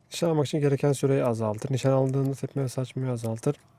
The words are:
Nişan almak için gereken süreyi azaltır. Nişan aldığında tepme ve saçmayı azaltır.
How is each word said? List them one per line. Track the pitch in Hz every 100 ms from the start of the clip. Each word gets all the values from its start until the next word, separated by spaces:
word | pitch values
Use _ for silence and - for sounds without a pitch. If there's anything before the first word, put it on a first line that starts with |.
| _
Nişan | - 170
almak | 156 131
için | 156
gereken | 143 139 143
süreyi | 135 139 135
azaltır. | 131 113 110 107 -
Nişan | 131 135
aldığında | 135 131 135 135
tepme | 135 135 139
ve | 131
saçmayı | - 127 131 131
azaltır. | 120 117 113 147 147 _